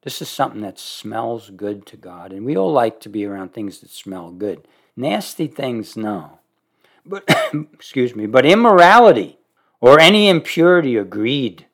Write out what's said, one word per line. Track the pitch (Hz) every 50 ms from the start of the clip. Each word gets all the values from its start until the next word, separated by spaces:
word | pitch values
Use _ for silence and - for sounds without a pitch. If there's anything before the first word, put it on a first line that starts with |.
| _
This | 135 - -
is | - -
something | - - 135 127 117 107 107
that | 98 90 -
smells | - - - - - 104 110 113 120 113 117 113 104 98
good | 98 92 101 104 104 101 98
to | _ -
God. | - _ - 90 90 87 92 95
And | 98 107
we | 127 151
all | 185 95 95 156
like | 135 120 113 - -
to | - 110
be | 101 107 101
around | 101 101 98 95 90 _
things | - 104 98 90 -
that | _ _
smell | - - - 101 95 92 85 85 87
good. | 90 101 104 87 65 _ _ _ _ _ _ _
Nasty | - 123 151 202 220 196 - - - 175
things, | 143 - - 139 131 120 113 107 - -
no. | 110 107 107 104 98 82 - _ _ _ _ _ _ _ _ _ _ _ _ _ _ _
But, | - 190 196 _ - - 659 640 587 -
<coughs> | 151 151 _ _
excuse | _ - - - 135 123 123 -
me, | 110 107
"But | 107 110 131 131
immorality | 147 185 214 240 240 202 180 170 175 202 233 240 214 160 117 90 - - _ _ _ _ _ _ _ _ _
or | - 123 139 151
any | 160 170 202 214 208 202
impurity | 185 160 156 - - 175 165 175 180 175 160 135 120
or | 110 101
greed | 92 - 107 107 117 139 143 131 113 90 - _ _